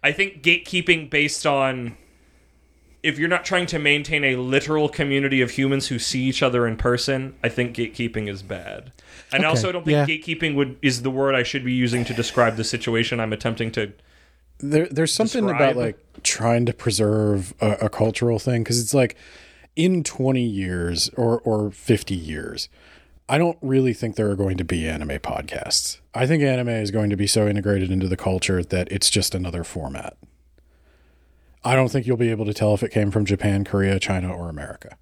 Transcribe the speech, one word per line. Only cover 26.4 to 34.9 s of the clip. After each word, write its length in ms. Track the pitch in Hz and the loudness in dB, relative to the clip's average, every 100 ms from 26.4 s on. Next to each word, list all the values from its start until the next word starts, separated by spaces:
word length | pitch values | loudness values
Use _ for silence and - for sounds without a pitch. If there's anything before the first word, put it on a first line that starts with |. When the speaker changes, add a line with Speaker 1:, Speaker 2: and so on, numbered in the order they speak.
Speaker 3:
anime 280 | 143 127 120 | 2 2 0
is 200 | 113 107 | -2 -2
going 200 | 107 104 | 0 0
to 60 | 101 | 0
be 100 | 101 | 2
so 200 | 110 104 | 2 2
integrated 440 | 101 101 98 95 | 2 2 2 2
into 180 | 95 92 | 0 0
the 80 | 90 | -2
culture 460 | - 92 - 92 | -2 -2 0 -2
that 260 | 82 92 90 | 0 -2 -2
it's 200 | 98 - | 0 2
just 240 | - 92 | 2 0
another 300 | 95 90 85 | -4 -6 -6
format. 520 | 82 - 71 69 - - - _ _ _ _ _ _ _ _ _ _ _ _ _ | -8 -8 -8 -8 -12 -14 -20 _ _ _ _ _ _ _ _ _ _ _ _ _
I 120 | 120 131 | 2 4
don't 140 | 127 | 4
think 160 | 135 117 | 2 0
you'll 100 | 120 | 2
be 140 | 120 | 2
able 160 | 110 107 | 0 -2
to 80 | |
tell 180 | 104 107 | 2 2
if 100 | 104 | 4
it 80 | 113 | 2
came 200 | - 104 | 2 2
from 160 | 107 101 | 2 2
Japan, 380 | 101 104 98 | 2 2 2
Korea, 340 | 98 101 98 98 | 0 0 2 2
China, 320 | - 95 90 | 0 -2 -2
or 140 | 90 85 | -6 -8
America. 480 | 76 73 - - | -10 -12 -14 -18